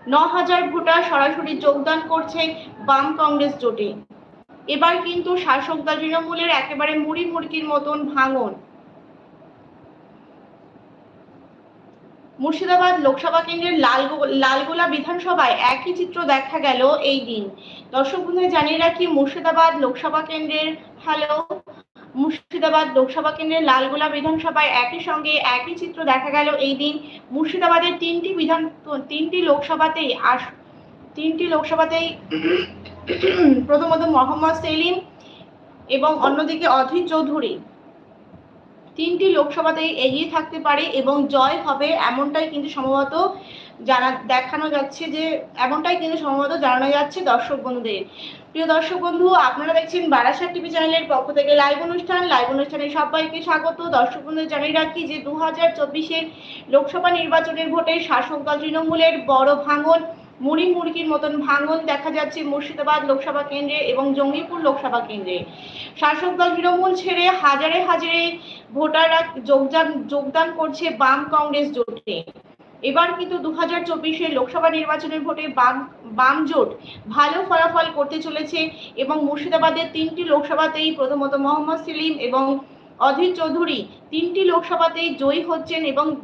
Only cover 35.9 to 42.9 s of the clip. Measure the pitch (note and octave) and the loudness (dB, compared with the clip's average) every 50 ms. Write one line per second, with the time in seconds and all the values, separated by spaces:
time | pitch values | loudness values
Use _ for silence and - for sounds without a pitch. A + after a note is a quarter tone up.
35.9 | B3+ C4+ C4+ D#4 D#4 C#4 C4 C#4 C#4 D4+ D#4 D4 D#4+ D#4+ E4+ C4 B3+ C4 C4 B3+ | 0 2 2 2 2 2 2 2 2 2 0 -2 -2 0 2 2 4 2 2 2
36.9 | D#4+ F4+ F4 - D#4+ D#4 C#4 C#4+ D4 D#4 A#3+ G3+ - - - - - - - - | 0 -2 -2 0 0 0 0 0 -2 -2 -4 -4 -6 -8 -14 -18 -20 -20 -20 -20
37.9 | - - - - - - - - - - - - - - - - - - - - | -20 -20 -20 -20 -20 -20 -20 -20 -20 -20 -20 -20 -20 -20 -20 -20 -20 -20 -20 -14
38.9 | - - D#4+ E4+ F4+ F4 F#4+ F#4+ E4+ D4+ C#4+ C#4+ - D#4+ E4 D#4+ D#4+ D#4+ D#4+ E4 | -8 -4 -4 -2 0 2 4 4 6 4 4 2 2 0 0 0 2 0 -2 -2
39.9 | D#4 C#4 B3+ C4+ C4 D4+ D#4+ D#4 D#4+ D#4+ D#4 - - D#4 C#4+ D4 C#4+ D4 D#4+ E4 | -2 0 0 0 0 0 -4 -2 -2 -2 -4 -4 -8 -4 0 2 2 2 2 0
40.9 | - C4+ B3+ C4 C#4+ D4 C4+ - C#4 C4+ C4 C#4 D#4+ E4 - D4+ C4+ C4 C#4+ D#4 | -2 0 0 2 2 2 2 2 4 4 4 4 2 0 -2 -2 -2 0 0 0
41.9 | E4 E4 C#4 - B3 C4 C#4+ D4 D4 D#4 D#4+ D#4 D4+ C#4+ C#4 D4+ - C#4 C4 C4 | 2 2 2 0 0 0 -2 -2 -2 -2 -2 -2 -4 -6 -8 -8 -6 -4 -2 0